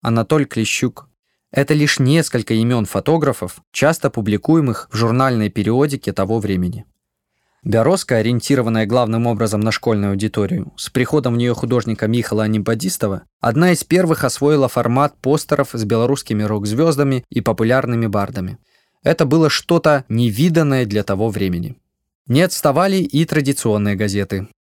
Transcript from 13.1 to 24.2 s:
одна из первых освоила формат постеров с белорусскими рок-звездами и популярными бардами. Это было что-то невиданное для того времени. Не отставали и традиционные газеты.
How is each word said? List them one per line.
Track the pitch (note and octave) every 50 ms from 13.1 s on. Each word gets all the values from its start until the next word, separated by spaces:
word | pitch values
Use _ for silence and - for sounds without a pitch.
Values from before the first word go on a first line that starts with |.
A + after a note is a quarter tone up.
| F#2+ F2 - _ _ _
одна | - A#2+ A2 C#3 F3 F3+ F3
из | - -
первых | _ E3+ F3+ F#3 E3 D#3+ - -
освоила | B2+ - - C#3 C#3+ D3+ D3 C3+ A#2+
формат | - B2+ A#2 A2+ A#2+ C3+ C#3+ C#3+ - _
постеров | - C3 D3 D#3 - - D3+ C#3 C#3 - -
с | A#2+ A2
белорусскими | G#2 A2+ A2+ A#2 B2+ C#3 C3+ - - A2+ G#2 G#2+
рок-звездами | G#2 G#2+ G#2 G2+ G#2 G#2 B2 D#3 E3 D#3 C3+ C#3+ C#3 C3+ B2+ - _
и | - B2+ -
популярными | A#2+ A2 - A2+ A2 B2 C3 B2+ A#2+ A#2+ A#2 A2+
бардами. | G#2+ G2 G#2 G2 - B2+ - F#2+ F#2 - - _ _ _ _ _ _ _ _ _
Это | - D#3+ - D#3+
было | C3 C#3 E3 D#3+ D3
что-то | - - - - E3+ E3+ - D#3+ D3 C#3 B2+ _
невиданное | A2+ A2+ A#2+ A#2+ G2+ G#2+ D3 F3+ D#3+ E3 D#3+ D3 C3+ C3 B2+
для | G#2+ G2+ G#2 G#2
того | - G2+ F#2+ A2 A2+
времени. | G2+ F#2+ G2 F#2+ F2+ E2+ F2 - C3 _ _ _ _ _ _ _ _ _ _ -
Не | A#2 C#3
отставали | F3+ F3+ - - - D3+ C3 D3+ F3+ G3 F#3+
и | F#3+ F3 C#3+ - C#3+ E3
традиционные | - - D#3 C#3+ C3+ C#3 - - A#2 G#2 G#2 G#2 G#2 G2+
газеты. | F#2+ G#2+ G2+ F#2+ G2+